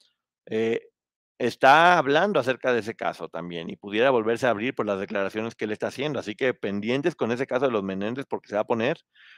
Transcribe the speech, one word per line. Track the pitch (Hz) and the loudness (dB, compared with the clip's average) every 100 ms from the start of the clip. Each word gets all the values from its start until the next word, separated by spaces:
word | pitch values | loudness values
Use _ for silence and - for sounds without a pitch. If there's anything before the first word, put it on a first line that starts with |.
| _ _ _ _ - | _ _ _ _ -6
eh, | 110 113 117 - _ _ _ _ - | -2 -2 -2 -6 _ _ _ _ -4
está | 123 - 135 147 170 175 | -4 4 8 8 8 6
hablando | 135 147 202 165 | 4 2 2 2
acerca | 120 123 131 | 0 0 0
de | 120 | 0
ese | 107 107 | -2 -6
caso | 92 85 82 | -6 -6 -8
también | 80 87 85 85 | -10 -8 -8 -10
y | - | -12
pudiera | 101 107 131 | -4 2 4
volverse | 123 110 117 127 | 4 2 0 0
a | |
abrir | 104 123 | 0 -2
por | - 104 | -4 -2
las | 98 | -2
declaraciones | 98 107 95 107 113 - | -4 -4 -4 -4 -6 -6
que | 110 | -6
él | |
está | 107 110 | -4 -6
haciendo. | - 143 120 | -4 -4 -4
Así | 98 107 | -6 -2
que | 131 | -2
pendientes | - 104 101 107 135 165 - | -2 -4 -4 -2 -2 -2 -2
con | 113 | -2
ese | 120 135 | -2 -2
caso | 123 135 | 0 0
de | |
los | 110 | 0
Menéndez | 95 95 104 131 - | -2 -4 -6 -6 -8
porque | 101 - | -10 -6
se | 104 | -4
va | |
a | 110 | -2
poner | 117 117 165 _ _ - | -2 -2 -4 _ _ -20